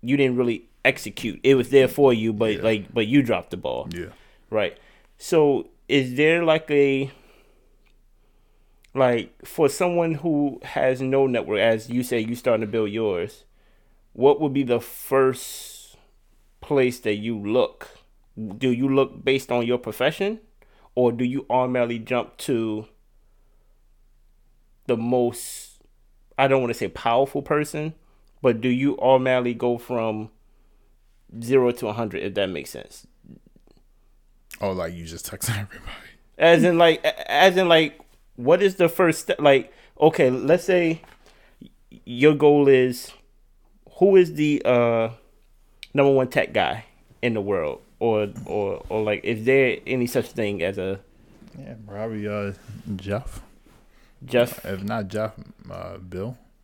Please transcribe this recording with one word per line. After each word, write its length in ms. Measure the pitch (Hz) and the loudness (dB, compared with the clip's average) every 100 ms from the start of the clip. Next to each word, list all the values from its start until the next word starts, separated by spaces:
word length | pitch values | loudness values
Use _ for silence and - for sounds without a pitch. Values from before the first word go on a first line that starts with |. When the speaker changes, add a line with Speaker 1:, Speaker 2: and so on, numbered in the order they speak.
Speaker 1:
you 160 | 117 139 | 0 2
didn't 180 | 131 123 | 2 2
really 320 | 120 117 - _ | 0 -2 -8 _
execute. 560 | 131 135 107 - 117 - | -2 -2 -10 -8 -8 0
It 120 | 131 135 | 4 4
was 140 | 123 | 4
there 180 | 135 127 | 4 4
for 240 | - 139 | 4 4
you, 220 | 120 110 | 4 0
but 220 | 107 113 104 | -2 -2 0
Speaker 2:
Yeah. 60 | |
Speaker 1:
like, 280 | 110 110 98 | 0 -2 -4
but 120 | 120 107 | -4 2
you 140 | 143 | 2
dropped 300 | 120 95 - | 2 -2 -6
the 60 | 90 | -8
ball. 300 | - 62 - | -6 -8 -8
Speaker 2:
Yeah. 140 | 85 85 - _ _ _ | -12 -12 -16 _ _ _
Speaker 1:
Right. 280 | 107 95 - _ _ _ _ | -4 -4 -8 _ _ _ _
So 480 | - 170 147 131 - _ _ | 0 2 4 2 -4 _ _
is 280 | 139 127 123 | 0 0 0
there 280 | 156 165 | 2 2
like 260 | 165 156 156 | 2 0 2
a, 400 | 147 139 135 135 - _ _ _ _ _ _ _ _ _ _ _ _ _ _ _ _ _ 131 | 2 2 2 -4 -12 _ _ _ _ _ _ _ _ _ _ _ _ _ _ _ _ _ 0
like, 500 | 127 117 95 _ - | 2 2 -4 _ -14
for 240 | - 139 | 0 0
someone 460 | - 180 175 165 151 | 2 -2 0 -2 -2
who 440 | 170 147 143 123 | -2 0 -2 -4
has 380 | - 143 131 127 | -10 -2 -2 0
no 260 | 131 135 135 | 0 2 2
network, 320 | 120 80 104 | 0 -2 0
as 300 | 113 113 120 | 2 0 -2
you 120 | 123 | -4
say, 160 | 123 120 | -2 -2
you 160 | 110 120 | -4 -4
starting 260 | - 110 110 | 0 0 -2
to 20 | |
build 180 | 113 107 | -4 -4
yours, 560 | 107 107 90 90 - _ _ _ _ _ _ _ | -2 -2 -4 -6 -12 _ _ _ _ _ _ _
what 280 | - 131 147 | 2 2 4
would 120 | 151 | 0
be 100 | 135 | -2
the 160 | 127 120 | 0 -2
first 1120 | - - - 135 131 123 - - - - - _ _ _ _ _ _ _ | -2 -16 -2 2 2 0 -12 -16 -16 -20 -20 _ _ _ _ _ _ _
place 380 | - 143 127 123 | -4 0 0 0
that 140 | 110 104 | -4 -4
you 220 | 110 113 | -4 -6
look? 520 | 101 120 - - - - _ _ _ - 110 104 | -2 0 0 -4 -20 -20 _ _ _ -14 -12 -4
Do 140 | 131 | -2
you 180 | 123 135 | 0 0
look 300 | 135 131 - | 2 0 -2
based 280 | - 135 - | -2 -2 0
on 140 | 120 117 | -2 0
your 100 | 120 | -2
profession, 600 | 120 - 135 151 202 220 _ _ _ _ _ - | -4 -2 -2 -2 -6 -6 _ _ _ _ _ 0
or 160 | 123 | 0
do 120 | 117 | 2
you 220 | 123 135 - | -4 -4 -2
automatically 500 | 123 127 123 120 117 | -2 0 0 -2 -4
jump 360 | 110 123 110 - | -4 -4 -4 -10
to 480 | - 120 113 107 110 _ _ _ _ _ _ _ _ _ _ _ _ _ _ _ _ _ _ _ - | -4 -2 -2 -6 -10 _ _ _ _ _ _ _ _ _ _ _ _ _ _ _ _ _ _ _ -4
the 100 | 117 | -4
most, 840 | 117 127 120 120 - - - _ _ _ _ _ _ - | 0 0 0 -2 -14 -14 -18 _ _ _ _ _ _ 0
I 100 | 135 | 2
don't 140 | 135 | 2
wanna 120 | 120 | 0
say 140 | 113 98 | -4 -8
powerful 540 | - 117 117 139 143 | -4 0 0 0 -4
person, 520 | 135 151 147 151 156 160 _ _ _ _ | -4 -4 -2 -6 -10 -12 _ _ _ _
but 180 | 131 113 | 0 2
do 100 | 123 | 0
you 280 | 123 143 - | 0 0 0
automatically 560 | 127 131 131 127 123 | 4 4 4 0 -2
go 240 | 117 123 120 | -2 -2 -4
from 520 | - 123 113 107 107 _ _ _ _ _ _ _ _ _ _ 113 | -4 -4 -4 -6 -10 _ _ _ _ _ _ _ _ _ _ -14
zero 300 | 117 131 123 | 2 4 4
to 160 | 120 113 | 0 -6
a 60 | |
hundred, 300 | 107 113 98 | -4 -6 -6
if 100 | 101 | -6
that 160 | 95 95 | -4 -4
makes 220 | 82 67 | -4 -10
sense? 340 | - - - - _ - - _ _ _ _ _ _ _ _ _ _ _ - | -16 -18 -20 -20 _ -20 -20 _ _ _ _ _ _ _ _ _ _ _ -8
Speaker 2:
Oh, 100 | 101 | -6
like 220 | 92 85 | -4 -8
you 120 | 87 82 | -10 -14
just 240 | 82 - | -14 -14
texting 220 | 101 - | -8 -6
<laughs> 100 | 104 | -6
everybody. 320 | 101 - - - - - _ - | -8 -14 -18 -18 -20 -20 _ 2
Speaker 1:
As 260 | 165 170 | 4 6
in, 140 | 165 170 | 4 6
like, 260 | 170 160 156 | 6 4 0
a-, 260 | - - | -4 -2
as 240 | 139 190 180 | 4 4 4
in, 120 | 180 | 4
like, 300 | 165 156 - - _ _ - | 4 4 -6 -20 _ _ -6
what 260 | 123 175 | 2 4
is 120 | 196 185 | 2 2
the 140 | 170 | 0
first 300 | 170 175 156 | 4 0 0
step? 180 | - - | -4 2
Like, 340 | 147 135 - - _ - | 4 4 2 -18 _ 2
okay, 300 | 156 - 131 | 2 4 2
let's 340 | 127 139 175 | 2 0 0
say 380 | - 180 170 165 - - _ _ _ _ - _ _ - - | 2 2 2 -4 -10 -20 _ _ _ _ -20 _ _ -20 -14
your 280 | 123 147 | 4 4
goal 340 | 147 147 147 139 | 6 4 6 6
is, 440 | 135 127 123 - - _ _ _ _ _ _ - - | 6 4 -2 -12 -20 _ _ _ _ _ _ -20 2
who 180 | 190 190 | 6 6
is 180 | 175 151 | 4 2
the, 260 | 151 147 - | 0 0 2
uh, 440 | 123 120 117 113 117 _ _ _ _ _ _ - | 2 2 0 -2 -6 _ _ _ _ _ _ -6
number 180 | 147 139 | 2 4
one 180 | 135 127 | 4 2
tech 240 | 135 - | -2 -2
guy 320 | - 78 107 - _ _ _ | 0 0 -2 -12 _ _ _
in 120 | 120 | -4
the 80 | 110 | -2
world? 400 | 101 95 76 64 _ _ | -2 -2 -4 -8 _ _
Or, 300 | 117 107 104 - - | -2 0 -2 -8 -8
or, 360 | 98 98 85 - | -6 -4 -6 -6
or, 160 | 110 | -4
like, 220 | 107 104 - | -2 -4 -4
is 180 | 113 | -4
there 340 | 113 135 131 98 - | 2 2 2 -2 -6
any 220 | 127 120 | -4 -2
such 200 | 127 - | -4 -6
thing 360 | - 104 101 | -6 -4 -2
as 140 | 87 98 | -4 -4
a 240 | 92 98 _ _ _ - - - | -6 -8 _ _ _ -20 -20 -20
Speaker 2:
Yeah, 140 | 135 117 104 | -18 -18 -16
probably, 400 | 101 113 107 104 | -12 -10 -8 -6
uh, 240 | 104 101 98 - 104 - 98 | -6 -8 -10 -18 -18 -12 -10
Jeff. 460 | 95 101 - - - _ _ _ _ _ _ _ | -6 -6 -8 -14 -18 _ _ _ _ _ _ _
Speaker 1:
Jeff? 420 | - 123 120 - - | -2 2 2 -2 -10
Speaker 2:
If 180 | 95 | -8
not 260 | 98 110 98 | -6 -6 -6
Jeff, 240 | 107 107 - - - 90 | -6 -6 -10 -20 -20 -18
uh, 280 | 90 90 92 | -14 -14 -16
Bill. 400 | 90 92 107 127 _ _ | -14 -10 -10 -12 _ _